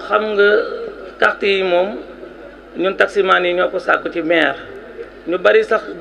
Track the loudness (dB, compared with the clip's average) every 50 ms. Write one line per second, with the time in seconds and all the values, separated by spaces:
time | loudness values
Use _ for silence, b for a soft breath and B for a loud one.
0 | -4 0 0 0 2 2 2 4 4 6 6 4 2 0 -6 -8 -8 -10 -12 -12
1 | -14 -16 -2 0 2 2 2 2 0 2 2 2 2 2 4 2 2 2 -2 -8
2 | -12 -14 -16 -16 -16 -18 -18 -18 -18 -18 -18 -20 -20 -14 -6 -2 -2 -2 0 -2
3 | -4 -2 0 0 2 2 2 2 2 0 0 0 0 0 -2 -4 0 0 0 0
4 | -2 -4 -4 -4 0 2 2 4 4 2 0 -4 -8 -14 -14 -16 -16 -16 -14 -14
5 | -16 -16 -16 -14 -6 -4 -4 2 2 4 4 4 4 4 0 0 -2 -4 -12 -4